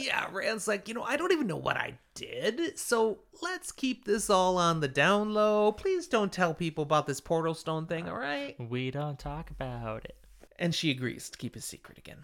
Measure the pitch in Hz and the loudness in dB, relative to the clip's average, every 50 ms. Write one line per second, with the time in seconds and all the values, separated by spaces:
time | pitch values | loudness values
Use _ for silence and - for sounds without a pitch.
0 | 269 - - - - - 175 190 - - 220 220 - 220 208 202 - 214 226 233 | -4 -2 -2 -2 -2 -4 -4 -4 -2 -2 -2 -2 0 -2 -2 -2 -4 -8 -8 -6
1 | - 226 262 294 339 359 370 311 285 190 156 135 131 131 131 127 120 - 123 - | -2 -2 0 0 4 4 4 4 4 0 -2 -2 -2 -2 0 0 -2 -4 -8 -12
2 | _ _ _ - - - - 123 147 214 226 285 339 320 - - - - 240 226 | _ _ _ -14 -12 -10 -8 -2 -2 -2 0 0 -4 -4 -4 -6 -2 0 2 4
3 | 226 220 202 - - _ - - 339 349 370 339 - - - - - 262 247 - | 4 2 0 -4 -10 _ -14 -8 -6 -6 -6 -6 -8 -12 -8 -4 -2 -2 -2 -4
4 | - 208 208 226 - - 202 185 185 185 180 180 175 170 165 160 147 135 127 139 | 0 0 0 0 4 4 4 6 6 4 4 4 4 4 4 4 0 0 2 4
5 | 143 175 202 208 208 214 214 214 208 214 208 208 208 214 214 - - 381 370 349 | 6 6 6 4 4 2 2 4 4 4 6 6 4 4 2 2 0 0 0 0
6 | 302 - - 220 202 190 - - 185 170 160 - 175 165 156 160 151 143 156 151 | 0 0 2 2 2 2 2 2 2 2 2 0 -2 -2 -2 -2 0 4 4 4
7 | 143 147 139 - - - 170 165 160 165 160 - - 160 160 160 160 165 175 160 | 4 2 -4 -6 -2 0 0 0 2 0 -2 -2 -4 -4 -4 -4 -2 -4 -4 -4
8 | 170 170 175 220 262 285 294 285 285 269 - - 120 113 120 127 127 131 131 143 | -4 -6 -6 -6 -4 -4 -4 -4 -6 -8 -8 -10 -8 -4 -4 -2 -2 -2 -2 -4
9 | 147 151 143 - - 147 143 156 165 - - - 139 127 123 117 117 110 110 110 | -4 -4 -6 -6 -8 -8 -8 -8 -10 -10 -8 -8 -6 -6 -6 -6 -6 -6 -6 -6
10 | - - - - - - - - - - - - 175 170 160 - 165 160 131 127 | -8 -12 -16 -16 -20 -20 -20 -20 -20 -20 -6 -2 0 0 0 2 2 2 2 2
11 | 127 120 - - - - - - 127 120 - 110 - - - 71 - - - - | 0 -4 -4 -6 -10 -14 -10 -8 -8 -8 -8 -8 -12 -12 -12 -14 -18 -20 -20 -20
12 | - - - 151 | -18 -18 -18 -18